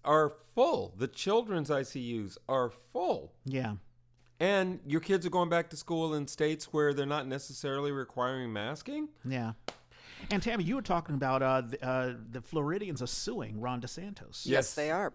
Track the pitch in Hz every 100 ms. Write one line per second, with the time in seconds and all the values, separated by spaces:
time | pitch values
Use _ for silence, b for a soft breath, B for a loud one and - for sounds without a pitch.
0 | 143 156 151 - - 226 330 - - 95
1 | 123 - 190 226 220 180 143 139 131 139
2 | 120 113 98 - - 131 120 - - 170
3 | 359 131 67 - 135 131 117 104 - -
4 | _ _ - - 180 202 185 180 143 160
5 | 160 190 175 180 170 170 170 151 - 165
6 | 160 151 139 - 151 156 - 151 147 139
7 | 139 147 131 139 - 131 143 139 143 139
8 | 123 127 127 131 120 104 110 151 - 302
9 | 294 - 127 131 113 - - - B B
10 | B B - 202 233 220 165 269 - 170
11 | 165 139 135 131 131 131 117 127 127 131
12 | 127 117 117 123 - 156 147 196 202 131
13 | 123 - - 233 110 107 123 123 117 165
14 | 202 202 - - - 135 - - 151 175
15 | 185